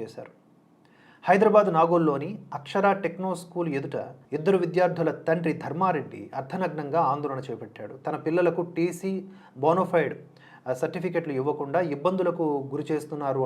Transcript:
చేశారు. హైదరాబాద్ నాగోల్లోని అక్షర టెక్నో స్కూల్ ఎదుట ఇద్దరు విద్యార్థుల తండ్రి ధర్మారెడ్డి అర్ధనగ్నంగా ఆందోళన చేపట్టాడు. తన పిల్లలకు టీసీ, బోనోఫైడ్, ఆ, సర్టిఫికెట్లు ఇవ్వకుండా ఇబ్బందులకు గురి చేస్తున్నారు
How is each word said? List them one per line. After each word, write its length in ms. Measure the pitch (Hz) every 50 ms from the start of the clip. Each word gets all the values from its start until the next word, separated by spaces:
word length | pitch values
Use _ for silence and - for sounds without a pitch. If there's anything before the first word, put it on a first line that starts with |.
| 113
చేశారు. 300 | 107 - - 110 - - _ _ _ _ _ _ _ _ _ _ _ _ _ _ _ - _ - -
హైదరాబాద్ 400 | 185 202 214 214 196 214 208 196 170
నాగోల్లోని 540 | 160 165 170 175 170 165 156 143 135 143 175 214 - - - -
అక్షర 300 | 143 - - - 202 190 196 196 196 196
టెక్నో 260 | 170 - - 185 185 180 170 -
స్కూల్ 260 | - - 180 170 165 143 139
ఎదుట 180 | 135 135 135 120 - - - - - - -
ఇద్దరు 200 | 151 156 185 190 185 175
విద్యార్థుల 480 | 170 151 175 180 175 170 170 165 160 143 - -
తండ్రి 260 | - 160 175 170 165 143 120 -
ధర్మారెడ్డి 580 | 135 135 170 190 185 170 147 120 107 - 101 101 - - 135
అర్ధనగ్నంగా 640 | 135 - - 185 185 170 151 151 147 143 139 165 165 135
ఆందోళన 300 | 139 147 147 143 135 131 131 -
చేపట్టాడు. 460 | 117 107 120 110 - - 110 107 - - -
తన 100 | 160 151 143 -
పిల్లలకు 380 | 160 160 180 180 170 170 175 165 170 -
టీసీ, 360 | 165 170 180 175 - - 190 190 190 190 - - - - - - 127 135
బోనోఫైడ్, 500 | 156 170 185 185 170 175 170 147 127 - - - - - - - - - - - 127
ఆ, 40 | 127 -
సర్టిఫికెట్లు 520 | - - - 185 165 180 170 170 165 156 139 131
ఇవ్వకుండా 400 | 131 147 147 147 147 139 143 175 185 160 143
ఇబ్బందులకు 520 | 139 147 185 190 190 180 170 170 170 165 151 143 139 135 135 131
గురి 140 | 143 147 151
చేస్తున్నారు 500 | 156 147 - - 156 147 143 139 135 135 131